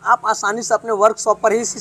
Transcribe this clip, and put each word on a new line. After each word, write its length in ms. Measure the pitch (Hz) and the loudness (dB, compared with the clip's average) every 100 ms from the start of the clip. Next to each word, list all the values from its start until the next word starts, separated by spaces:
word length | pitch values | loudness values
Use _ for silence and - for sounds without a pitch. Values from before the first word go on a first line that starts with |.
आप 240 | 202 240 220 | 2 0 2
आसानी 360 | 214 202 220 | -2 -2 -4
से 120 | 226 | -2
अपने 180 | 220 226 | -2 0
workshop 460 | 214 208 214 - 202 | 2 2 2 -2 0
पर 120 | - | 2
ही 80 | 214 | 0
इस 160 | 233 247 | -2 -8